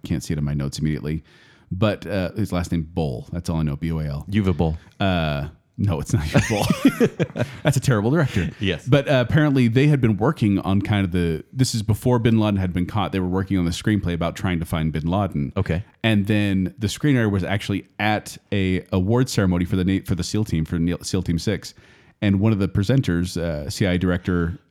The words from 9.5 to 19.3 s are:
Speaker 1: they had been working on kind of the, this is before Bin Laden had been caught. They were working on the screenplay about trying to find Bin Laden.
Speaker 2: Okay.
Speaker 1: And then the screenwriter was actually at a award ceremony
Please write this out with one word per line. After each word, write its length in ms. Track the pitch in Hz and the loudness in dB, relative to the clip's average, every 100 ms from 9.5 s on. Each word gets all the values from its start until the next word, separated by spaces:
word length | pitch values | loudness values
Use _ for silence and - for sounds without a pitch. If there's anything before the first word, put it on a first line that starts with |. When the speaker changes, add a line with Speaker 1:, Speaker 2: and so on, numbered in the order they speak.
| 135 120 | 4 4
Speaker 1:
they 200 | 120 147 | 4 4
had 120 | 143 | 4
been 160 | 117 98 | 2 2
working 440 | 120 151 107 98 | 0 2 2 2
on 220 | 90 98 | 2 0
kind 220 | 101 104 | 2 0
of 80 | 95 | 2
the, 320 | 90 85 78 - | 0 0 -2 -6
this 240 | 131 123 117 | -2 0 0
is 80 | |
before 340 | 101 107 127 123 | -2 0 2 2
Bin 200 | 117 110 | 4 4
Laden 180 | 107 101 | 2 0
had 140 | 90 | 0
been 140 | 92 87 | -2 -2
caught. 260 | 110 85 | -2 -2
They 80 | 95 | -2
were 80 | 90 | 0
working 300 | 92 95 98 | -2 0 0
on 80 | 87 | 0
the 60 | |
screenplay 420 | 87 113 107 90 | 0 0 0 0
about 220 | 85 85 - | -2 -4 -2
trying 220 | 98 85 | -2 -2
to 60 | 85 | -2
find 280 | 82 80 | -2 0
Bin 120 | 78 80 | -2 0
Laden. 460 | 95 98 76 69 98 | 0 0 -2 -4 -2
Speaker 2:
Okay. 260 | - 82 - _ | -2 -2 -4 _
Speaker 1:
And 260 | 113 104 98 | 0 2 2
then 460 | 107 104 95 90 - | 0 2 0 -2 -2
the 100 | 104 | -6
screenwriter 420 | - 151 131 110 | -2 0 2 2
was 140 | 98 | 0
actually 440 | 87 101 - 98 - - | 0 -4 -2 -4 -6 -2
at 380 | 104 104 - - _ | 0 0 -4 -16 _
a 320 | 101 92 90 - | -2 0 -2 0
award 340 | 95 92 120 | -2 2 2
ceremony 380 | 131 | 2